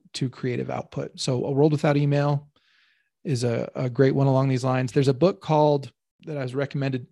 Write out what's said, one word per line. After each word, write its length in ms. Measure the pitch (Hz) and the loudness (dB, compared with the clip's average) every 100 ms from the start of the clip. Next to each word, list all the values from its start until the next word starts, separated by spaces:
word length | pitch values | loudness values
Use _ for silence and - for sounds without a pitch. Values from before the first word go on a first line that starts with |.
| _ | _
to 180 | - 131 | -6 -6
creative 400 | - 127 123 131 | -4 -6 -6 -6
output. 480 | 127 - - 139 - | -8 -8 -10 -10 -8
So 280 | - 127 - | -4 -4 -2
A 60 | |
World 200 | 139 151 | 2 2
Without 240 | 147 151 143 | 4 2 2
Email 540 | 147 143 143 143 - _ _ _ _ _ _ _ | 2 0 0 -2 -4 _ _ _ _ _ _ _
is 220 | - 127 120 | -6 -2 -2
a, 260 | 117 - - | -2 -6 -6
a 140 | 131 | -6
great 240 | 120 135 | 2 2
one 140 | 135 139 | 4 2
along 220 | 131 135 | 2 2
these 160 | 131 131 | 0 0
lines. 260 | 127 127 | -2 0
There's 160 | 147 135 | 2 2
a 60 | |
book 260 | 127 170 202 | 4 2 0
called, 500 | - 156 151 147 131 _ _ _ - | 0 2 4 2 -2 _ _ _ -12
that 120 | 147 | -8
I 60 | |
was 100 | 127 | -6
recommended 540 | 127 139 147 139 131 123 | -4 -4 -2 -4 -4 -8